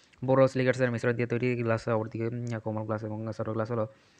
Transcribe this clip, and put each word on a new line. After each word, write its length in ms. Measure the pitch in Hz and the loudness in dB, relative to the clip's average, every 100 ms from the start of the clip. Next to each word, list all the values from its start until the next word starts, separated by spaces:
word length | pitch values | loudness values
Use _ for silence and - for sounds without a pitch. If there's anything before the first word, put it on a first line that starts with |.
| _ - | _ -6
বোরো 240 | 127 131 131 | 2 6 6
সিলিকেটসের 420 | 131 127 127 123 | 4 2 2 2
মিশ্রণ 220 | 117 127 | 2 0
দিয়ে 140 | 117 120 | 0 0
তৈরি 360 | 120 127 120 | 0 0 0
গ্লাস। 260 | 117 113 - | 0 0 2
অপরদিকে, 380 | 110 113 113 113 | 0 -2 -4 -4
উম, 320 | 120 120 113 | -4 -4 -4
কোমল 180 | 110 110 | -4 -4
গ্লাস 220 | 110 107 | -2 -4
এবং 280 | 110 107 110 | -4 -6 -6
সফট 180 | 104 110 | -6 -4
গ্লাস 200 | 110 110 | -2 -2
হলো 180 | 117 110 - _ | -2 -4 -6 _